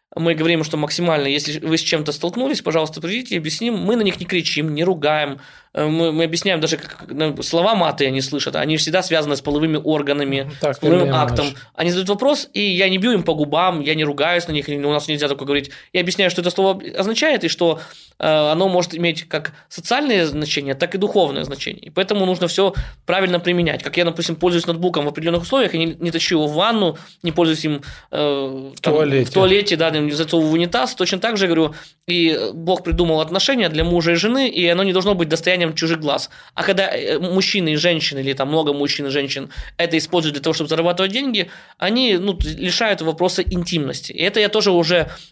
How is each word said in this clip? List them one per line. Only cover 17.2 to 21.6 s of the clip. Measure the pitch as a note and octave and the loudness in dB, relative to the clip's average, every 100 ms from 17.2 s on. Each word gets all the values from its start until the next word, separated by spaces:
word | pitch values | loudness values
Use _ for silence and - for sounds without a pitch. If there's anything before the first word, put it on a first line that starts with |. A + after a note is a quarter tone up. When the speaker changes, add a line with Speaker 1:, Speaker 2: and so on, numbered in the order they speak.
| D#4 B3+ | 2 2
Speaker 1:
и | E3 | 0
что, | - E3+ D#3 - - - - | 0 0 0 -6 -20 -20 -2
э, | D#3+ D#3 D3+ | 2 4 2
оно | D#3+ F#3+ | 2 2
может | F3+ E3 | 2 0
иметь | E3 E3+ D#3+ - | -2 -2 -2 -6
как | D#3 D#3 - _ | -6 -6 -12 _
социальное | - - B3+ D4 G3+ D#3+ | -12 -2 0 2 2 0
значение, | D3 D3 D3+ C#3 C3+ | -2 -4 -4 -2 -2
так | F3 | -2
и | G3 | -2
духовное | G3+ G#3 D#3 C#3+ | 0 2 2 0
значение. | D3+ C#3 | -6 -8